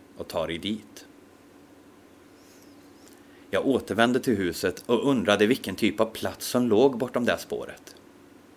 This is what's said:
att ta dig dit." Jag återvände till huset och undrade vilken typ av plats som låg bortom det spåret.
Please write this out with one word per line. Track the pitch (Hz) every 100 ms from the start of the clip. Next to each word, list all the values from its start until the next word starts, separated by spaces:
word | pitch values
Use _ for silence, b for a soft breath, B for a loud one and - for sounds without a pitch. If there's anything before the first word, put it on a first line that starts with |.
| - -
att | -
ta | 87 78
dig | 85
dit." | 92 107 - - - - - - - - - - - - - - - - - - - - - - B B B B B
Jag | 95 139
återvände | 117 - 101 120 127
till | 135 101
huset | 90 - 92 - -
och | 120 131
undrade | 131 95 104 107
vilken | - - 90
typ | 104 -
av | 107
plats | - 98 - -
som | 127 123
låg | 104 139 117
bortom | 104 123
det | 113 82
spåret. | - - - - - - - - - - -